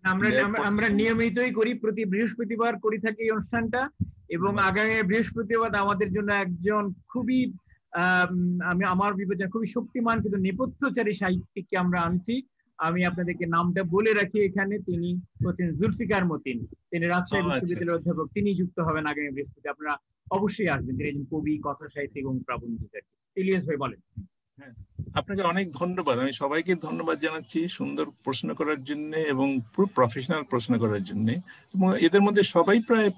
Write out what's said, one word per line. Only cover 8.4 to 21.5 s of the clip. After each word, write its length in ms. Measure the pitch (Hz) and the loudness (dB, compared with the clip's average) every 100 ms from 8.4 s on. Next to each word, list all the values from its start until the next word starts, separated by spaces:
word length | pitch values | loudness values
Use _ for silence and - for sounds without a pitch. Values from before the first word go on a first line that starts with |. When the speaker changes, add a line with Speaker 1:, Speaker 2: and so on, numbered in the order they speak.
| 180 180 | 0 0
Speaker 1:
আমি, 200 | 170 175 196 | 0 0 2
আমার 280 | 180 202 | 2 2
বিবেচনায় 380 | 190 196 190 190 | 0 -2 -2 -2
খুবই 160 | 226 226 | -2 -2
শক্তিমান 540 | 247 240 254 233 226 | -4 -4 -2 0 2
কিন্তু 180 | 214 196 | 0 0
নেপথ্যচারী 760 | 185 190 254 - 277 240 214 | 0 0 -4 -2 -2 0 0
সাহিত্যিককে 640 | 190 196 180 - - 180 190 | 0 0 0 -2 -10 -4 0
আমরা 240 | 180 175 | 2 2
আনছি। 340 | 170 180 185 247 269 _ _ - | 2 0 -2 -4 -4 _ _ -4
আমি 220 | 160 175 180 | -2 2 0
আপনাদেরকে 400 | 175 175 170 175 | 0 -4 -2 0
নামটা 380 | 170 175 175 | 2 2 0
বলে 300 | 190 180 226 | 2 2 4
রাখি 260 | 208 196 214 | 4 2 2
এখানে, 400 | 196 190 196 208 | 2 2 -2 -2
তিনি 400 | 190 175 175 180 180 - 175 | -2 -2 -2 -4 -6 -4 -2
হচ্ছেন 320 | 180 175 147 | 0 -2 0
জুলফিকার 480 | 214 196 220 202 180 | 0 0 0 0 2
মতিন, 400 | 151 135 120 110 | 0 -4 -8 -8
তিনি 400 | - _ 170 170 | -14 _ -2 0
রাজশাহী 340 | 175 180 202 | 0 0 0
Speaker 2:
ও, 40 | 175 | 0
আচ্ছা, 140 | 131 | 0
Speaker 1:
বিশ্ববিদ্যালয়ের 400 | 175 170 170 170 | -2 -2 -2 -2
Speaker 2:
আচ্ছা। 120 | 170 | 0
Speaker 1:
অধ্যাপক, 220 | 156 160 | -2 -4
তিনি 220 | - 202 185 | -2 -2 0
যুক্ত 240 | 180 - | -2 -2
হবেন 260 | 165 156 151 | -2 0 -2
আগামী 240 | 147 147 | -4 -6
বৃহস্পতিবার। 420 | 135 143 - 151 | -6 -10 -10 -10
আপনারা 260 | 139 151 143 _ _ - | -8 -6 -6 _ _ -4
অবশ্যই 360 | 185 202 - 185 | 0 0 0 0
আসবেন, 300 | 139 123 131 | 0 -2 -4
তিনি 120 | 147 | -4
একজন 160 | 143 139 | -6 -6
কবি, 280 | 156 147 | -4 -2